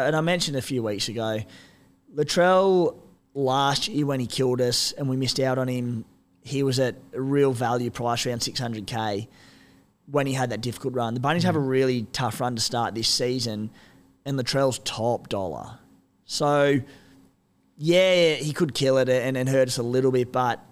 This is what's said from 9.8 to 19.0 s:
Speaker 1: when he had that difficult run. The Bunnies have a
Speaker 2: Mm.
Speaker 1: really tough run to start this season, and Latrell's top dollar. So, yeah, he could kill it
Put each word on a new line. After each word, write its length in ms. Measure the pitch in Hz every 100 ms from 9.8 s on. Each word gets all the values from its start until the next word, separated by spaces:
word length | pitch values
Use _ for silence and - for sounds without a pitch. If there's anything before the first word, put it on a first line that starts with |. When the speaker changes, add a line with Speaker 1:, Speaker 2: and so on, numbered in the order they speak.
| _ _ -
Speaker 1:
when 160 | 143 139
he 80 |
had 160 | 131 123
that 120 | 107
difficult 340 | 120 - 135 123
run. 180 | 117
The 60 | 123
Bunnies 240 | 139 170
have 120 | 180 160
a 40 |
Speaker 2:
Mm. 80 | 131
Speaker 1:
really 400 | 131 131 123 107
tough 280 | - 120 -
run 140 | 123 113
to 60 |
start 340 | - 120 110 110
this 120 | 110
season, 600 | - 123 127 117 107 107 - - _ _ _ 139
and 140 | 139
Latrell's 400 | 117 139 135 120
top 500 | - - 117 117 -
dollar. 480 | 101 92 60 - - _ _ _ _ -
So, 540 | - 147 147 143 139 - - - - _ _ _ _ _ -
yeah, 560 | 156 180 185 180 165 139
he 180 | 151
could 200 | 139 160
kill 240 | - 135
it 100 | 131